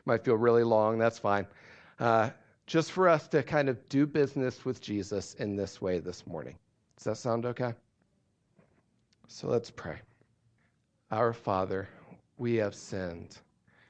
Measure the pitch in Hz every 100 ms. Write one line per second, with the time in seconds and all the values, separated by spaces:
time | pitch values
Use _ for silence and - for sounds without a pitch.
0 | - 117 131 110 120 117 117 110 107 113
1 | 113 - 104 101 95 - - - - -
2 | 117 113 110 - _ _ - 160 156 185
3 | 185 156 - 156 - 156 135 120 - 139
4 | 147 151 139 139 127 - 131 120 - 104
5 | 92 101 - - 107 101 98 - 95 90
6 | 82 87 - 80 64 - _ _ _ _
7 | 117 - 123 117 123 120 123 117 _ _
8 | _ _ _ _ _ _ _ _ _ _
9 | _ _ _ - - 120 - - 82 76
10 | - _ _ _ _ _ _ _ _ _
11 | - 110 117 117 - 95 95 95 92 -
12 | - - _ - 120 117 101 - - 98
13 | 92 85 90 - _ _ _ _ _